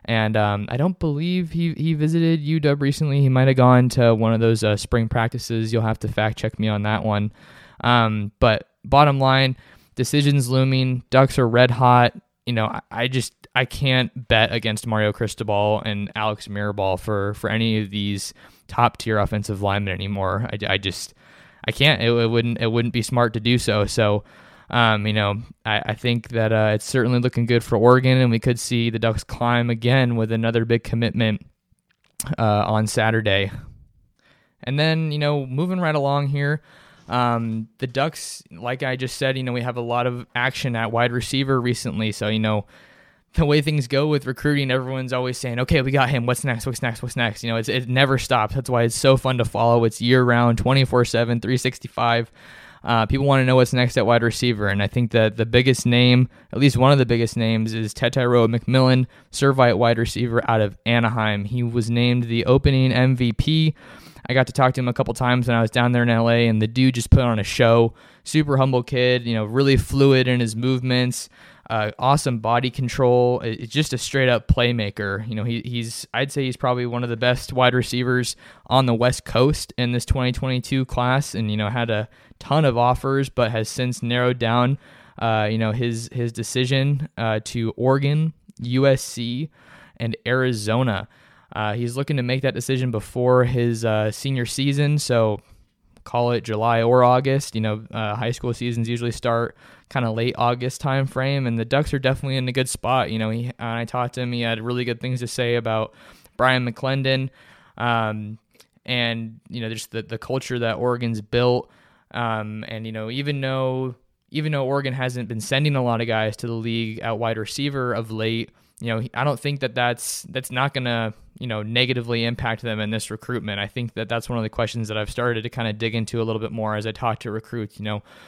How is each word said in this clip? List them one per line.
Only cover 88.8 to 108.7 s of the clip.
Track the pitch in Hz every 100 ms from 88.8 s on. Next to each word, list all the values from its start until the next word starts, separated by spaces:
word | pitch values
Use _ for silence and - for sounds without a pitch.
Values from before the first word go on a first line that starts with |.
| 139
S | 127
C, | - - 120 123 151 _ - - - -
and | 113 - 117
Arizona. | 131 127 110 104 117 127 98 - _ _ _ _
Uh, | - 107
he's | 113 120 127
looking | 139 143
to |
make | 123 131
that | 135
decision | 123 120 131 127
before | 110 - 123 123 127
his, | 123 123 120 113
uh, | 113 107 107
senior | - 139 131 120
season, | - 139 139 147 147
so | - 120 110 104 _ - _ _ _ _
call | - 120 120
it | 120
July | 113 107 113 117
or | 117 127
August. | 123 127 135 135 -
You | 113
know, | 110 107 110
uh, | 113 107 107
high | 117
school | 120 123
seasons | 117 120 117 117
usually | 117 120
start | - 120 117 117 - - - _
kinda | 131 113
late | 110 123 -
August | 120 123 127 -
time | 143 135 135
frame, | 135 135 139 127
and | 117
the | 113
Ducks | 135 147
are | 139
definitely | 131 131 135 131
in | 127
a |
good | 131 131
spot. | - 110 127 80
You | 110
know, | 110
he, | 113 123 -
I | 120 117
talked | 117 127 123
to | 127
him, | 123
he | 120
had | 117 110
really | 117 123 120
good | 117
things | 127 123
to | 120
say | - 120 120
about | 113 110 107 _ - - _ -
Brian | 127 127 123
McClendon, | 113 135 135 131 131 135 _ - - _ -
um, | 120 117 110 107 104 110 _ _ _